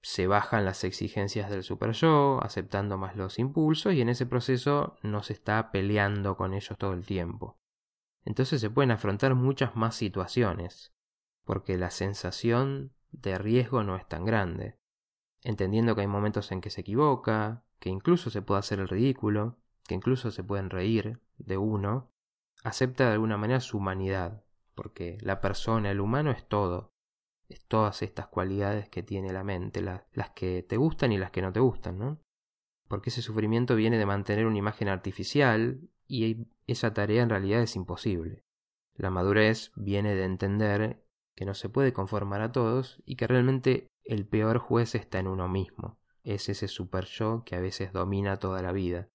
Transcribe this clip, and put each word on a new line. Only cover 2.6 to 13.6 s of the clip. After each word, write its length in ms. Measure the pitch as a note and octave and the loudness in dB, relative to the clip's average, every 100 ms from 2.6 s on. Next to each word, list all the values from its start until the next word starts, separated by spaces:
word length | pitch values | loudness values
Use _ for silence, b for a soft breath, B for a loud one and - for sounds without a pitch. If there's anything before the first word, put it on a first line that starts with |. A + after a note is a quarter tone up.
| F#2 G2 G2+ F#2+ | -4 -2 -2 -4
más 200 | F#2+ G#2 | -6 -6
los 220 | F#2 - | -6 -2
impulsos, 540 | C3 D3+ D3+ D#3 G#3 | 0 2 2 4 2
y 80 | E3+ | 2
en 80 | A#2 | 2
ese 180 | B2 B2 | 0 0
proceso 720 | B2+ C3 B2+ C#3+ C#3+ - - | 0 0 0 2 2 0 -4
no 200 | G#2+ G#2 | -4 -4
se 120 | - | -4
está 360 | G#2 - G#2+ A2+ | -8 0 0 0
peleando 680 | G2 G2 G#2 G2+ G#2 G2 F#2+ | -2 2 2 2 0 -2 -2
con 180 | F#2+ | -2
ellos 240 | G2 - G2+ | -2 -6 -4
todo 160 | G2 | -4
el 100 | F2+ | -4
tiempo. 540 | - F#2+ E2+ G#2 - - _ _ _ _ _ _ | -4 -4 -4 -6 -12 -14 _ _ _ _ _ _
Entonces 360 | - A2 C3 C#3 | -6 0 0 2
se 100 | G#2+ | 0
pueden 200 | A#2 C3+ | 2 4
afrontar 440 | A2 G#2 G#2 C3+ | 4 0 2 4
muchas 420 | B2+ B2+ C3+ B2+ A2+ | 4 4 2 0 0
más 180 | A2+ | -2
situaciones, 1000 | - G#2 F#2+ F#2 - A2 E2+ E2+ - - _ _ _ _ _ | 0 -4 -2 -2 2 2 0 -6 -12 -20 _ _ _ _ _
porque 320 | - G2+ - F#2 | -4 -4 0 -2
la 140 | F2+ | -2
sensación 1000 | - F#2+ G2+ F2+ - A#2 A#2 C#3 C#3 C3+ _ _ | -2 -4 -4 -6 -2 0 2 0 -2 -8 _ _
de 280 | - G2 F#2 | -8 -4 -2
riesgo 440 | G2+ A#2+ | 2 2